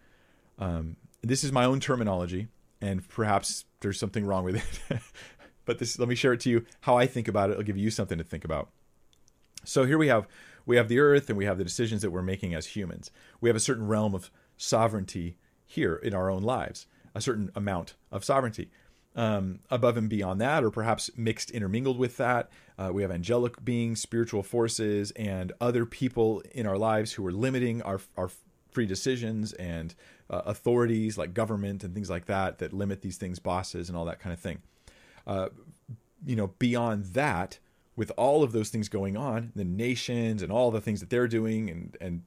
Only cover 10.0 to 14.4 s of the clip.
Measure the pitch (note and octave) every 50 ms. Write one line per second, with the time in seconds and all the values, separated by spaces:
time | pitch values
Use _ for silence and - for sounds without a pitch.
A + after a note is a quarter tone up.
10 | D#3 C#3+ B2 A2 G2+ - - - - - - - _ - B2 A#2+ A2+ A2 A#2+ C3
11 | D3 D3 C#3+ C#3+ C#3 - A2 G2+ G2 G2+ F#2+ F#2 F#2+ F2 - - A#2+ A2 A2+ G2+
12 | G#2+ G2 E2+ F#2 F#2 F#2 F#2+ F#2+ - F2+ E2+ D#2+ D#2 - - - - E2+ E2+ E2
13 | - - - - - - - _ - A#2 A2 A2+ - - B2+ A2+ A2 G#2 A2 G#2+
14 | G#2+ G#2+ G2 F#2 - - - _